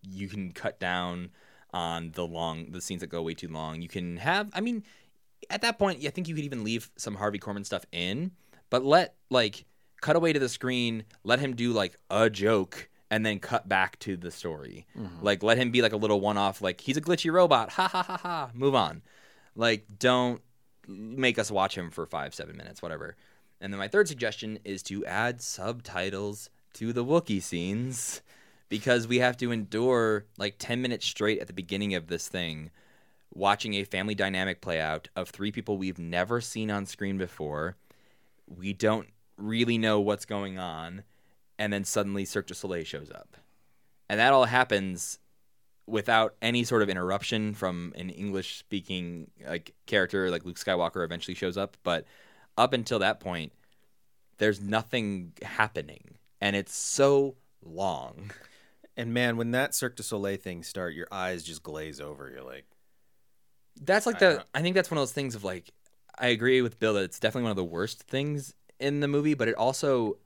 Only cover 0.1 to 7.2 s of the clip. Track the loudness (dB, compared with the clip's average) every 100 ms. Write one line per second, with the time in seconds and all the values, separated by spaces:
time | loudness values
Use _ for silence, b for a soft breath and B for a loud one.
0.1 | -10 -8 -6 -8 -4 -6 -4 -2 -2 -2
1.1 | -6 -10 b b b b -4 -2 -2 -6
2.1 | -4 -4 -2 -4 -4 -8 -10 -8 -8 -6
3.1 | -4 -4 -6 -8 -8 -8 -8 -8 -6 -6
4.1 | -4 -2 -2 -2 -6 -4 -4 -8 b b
5.1 | b _ _ -10 -4 -4 2 0 2 -4
6.1 | -4 -4 -4 -4 -4 -2 -2 -4 -10 -8
7.1 | -2